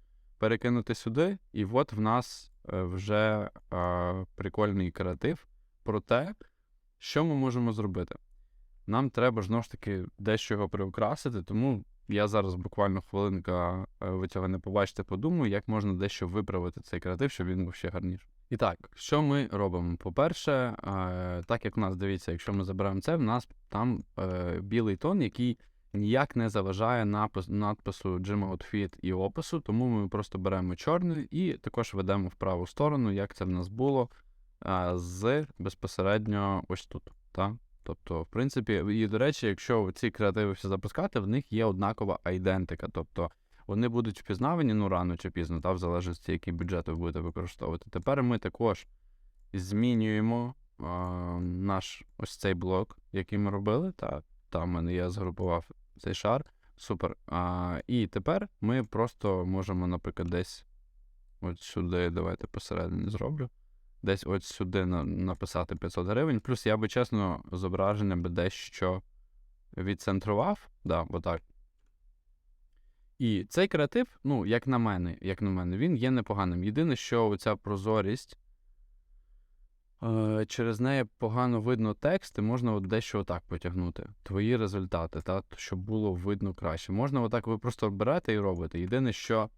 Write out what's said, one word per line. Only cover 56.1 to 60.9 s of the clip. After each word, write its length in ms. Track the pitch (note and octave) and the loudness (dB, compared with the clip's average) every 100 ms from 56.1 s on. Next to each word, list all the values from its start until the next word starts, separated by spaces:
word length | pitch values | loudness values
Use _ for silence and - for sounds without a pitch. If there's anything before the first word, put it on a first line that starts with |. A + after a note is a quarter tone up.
шар, 300 | F2 G#2 C3 - _ _ - | -2 0 0 -2 _ _ -14
супер. 400 | - G2 F2 - - | -6 -2 -2 -4 -6
А, 540 | E2+ F2+ F2+ F2+ F2+ - | -2 0 0 -2 -4 -2
і 200 | B2 G#2 | 0 0
тепер 420 | G2+ F#2 F#3 G#3 - | -2 0 0 -2 -4
ми 240 | G#2 B2+ | 0 0
просто 640 | G#2+ G#2+ A2+ - G#2 F#2 F2+ | 0 0 -2 0 0 0 0
можемо, 400 | F#2+ F#2+ F#2 F2+ | -2 0 0 0
наприклад, 420 | F2+ - - F2 | -2 -4 -4 -2
десь 360 | F2+ F2+ - - - - | -2 -2 -8 -20 -20 -20